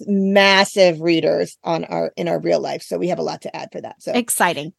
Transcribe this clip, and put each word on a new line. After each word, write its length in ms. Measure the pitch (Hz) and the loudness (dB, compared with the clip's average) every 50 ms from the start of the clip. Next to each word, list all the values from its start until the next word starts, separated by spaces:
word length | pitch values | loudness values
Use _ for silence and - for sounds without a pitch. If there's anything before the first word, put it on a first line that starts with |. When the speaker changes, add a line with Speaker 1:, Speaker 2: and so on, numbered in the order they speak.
| - | 0
Speaker 1:
massive 920 | - 202 196 190 190 196 202 196 196 196 190 202 - - 208 190 180 165 151 | 0 0 2 2 4 4 6 6 6 6 4 4 2 4 4 4 4 4 2
readers 560 | 160 175 170 160 156 180 160 165 175 165 - _ - | 0 2 2 2 2 0 0 0 -2 -4 -8 _ -6
on 200 | 180 165 160 170 | -4 -4 -4 -4
our, 260 | - 175 170 165 160 - - | -6 -4 -4 -4 -4 -4 -6
in 100 | 180 170 | -4 -2
our 100 | 170 165 | -2 -2
real 220 | 160 170 175 156 | 0 0 0 0
life, 220 | - 143 143 160 | -2 -4 -8 -10
so 160 | - - - 170 | -10 -8 -6 -4
we 100 | 180 175 | -2 -2
have 100 | 175 - | -4 -4
a 40 | |
lot 180 | 160 147 151 - | -4 -6 -8 -8
to 140 | - - - | -12 -14 -12
add 140 | 156 131 - | -12 -14 -14
for 80 | - 160 | -14 -14
that. 220 | - 113 - _ | -14 -14 -16 _
So 100 | - - | -8 -4
Speaker 2:
Exciting. 640 | - 240 233 - - - 214 180 160 143 147 175 - | -2 -2 -2 -2 -2 0 0 0 0 -2 -8 -10 -12